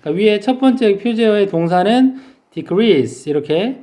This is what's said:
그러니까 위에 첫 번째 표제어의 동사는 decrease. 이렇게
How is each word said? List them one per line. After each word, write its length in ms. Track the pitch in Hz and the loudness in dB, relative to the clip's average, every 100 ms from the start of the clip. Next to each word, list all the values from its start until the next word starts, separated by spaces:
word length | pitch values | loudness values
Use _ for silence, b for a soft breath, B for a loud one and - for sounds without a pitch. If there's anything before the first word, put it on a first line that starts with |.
그러니까 220 | - 165 | -6 0
위에 180 | 214 208 | 0 0
첫 180 | 208 254 | -2 0
번째 380 | 269 262 220 196 | 0 2 0 0
표제어의 500 | 240 226 226 208 196 | -2 0 0 2 0
동사는 720 | 170 170 175 190 240 262 262 B B _ | 0 0 0 2 2 2 0 B B _
decrease. 760 | - - 175 226 160 - - - | -14 -4 0 2 2 2 -6 -6
이렇게 520 | 147 143 156 220 262 | -6 -2 -2 -2 -6